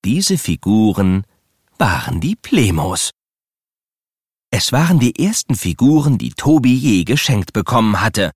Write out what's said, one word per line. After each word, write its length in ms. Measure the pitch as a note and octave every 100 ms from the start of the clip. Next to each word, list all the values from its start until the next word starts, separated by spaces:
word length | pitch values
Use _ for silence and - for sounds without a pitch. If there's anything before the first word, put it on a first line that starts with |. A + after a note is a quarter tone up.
| F#2
Diese 260 | D3 G3 D#3
Figuren 840 | - D#2+ - G#2+ A2 F#2+ F#2+ F#2+ G2 _ _ _ _ _
waren 420 | B2 E2+ - E2+
die 140 | C3
Plemos. 760 | A3 - A3 A2 D#2+ D#2 F#2 - _ _ _ _ _ _ _ _ _ _ _ _ _ _
Es 220 | - -
waren 260 | C3 E3 E3+
die 260 | B2 -
ersten 300 | F3+ A3+ -
Figuren, 640 | A2 - D#2+ C3 D#3 C#3+ B2
die 140 | A#1+
Tobi 420 | - C#3 D#3 B2+
je 300 | B2+ C#3+ G2
geschenkt 480 | E2 C#3+ - A2 F#2
bekommen 480 | - G2 A#2+ A2 G2
hatte. 320 | A2 G#2+ F#2